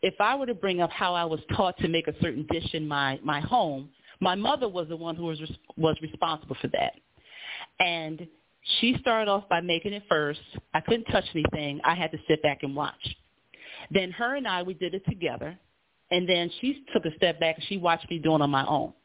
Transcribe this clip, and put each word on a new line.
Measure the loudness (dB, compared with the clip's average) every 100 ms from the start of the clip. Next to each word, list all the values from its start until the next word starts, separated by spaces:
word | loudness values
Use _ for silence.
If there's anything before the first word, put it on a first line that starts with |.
if | -2 2
I | 2
were | 2
to | -2
bring | -2 0 2
up | 0
how | 0 -2
I | 0
was | -2 -4 -4 0
taught | 0 2
to | 0
make | 0 0
a | -2
certain | -2 -2 -2
dish | -2 -2
in | -4 -2
my, | 0 0 0
my | -2 -2
home, | 2 2 2 -2 -10 _ -20 -2
my | 0
mother | 2 2 0 0
was | -2 -6
the | -6
one | -6 -6
who |
was | -6 -6
res-, | -8 -14 _ 2
was | 2 2
responsible | -4 -2 0 0 -6 -6
for | -2
that. | 0 0 -2 _ _ _ -18 -14 -14 -14 _
And | 0 0 -4 -8 -12 _ _ _ -2 2
she | 2 2
started | 2 2 4
off | 0 2
by | 0
making | 2 0 0
it | -8 0
first. | 2 2 -4 -8 -14 _
I | -2
couldn't | 2 0 2
touch | 0 2
anything. | 0 0 0 -4 0
I | 2
had | 2 0
to | -4 2
sit | 4
back | 4 0
and | -4 -4
watch. | -4 -4 -10 -10 _ _ _ -20 -20 -18 0
Then | 0 0
her | -4 -2 -2
and | -2
I, | -2
we | -4
did | -4 -4
it | -4 -4
together. | -2 -4 -4 -8 -12 _ _ _ _ _
And | 0 2
then | 2 0 -4
she | -4 -4 -2
took | -2 0
a | 0
step | 0 2
back | 0 -2
and | -6
she | -2
watched | 2 0 0
me | -2
doing | 4 4
it |
on | 4
my | 2 2
own. | 0 -2 -10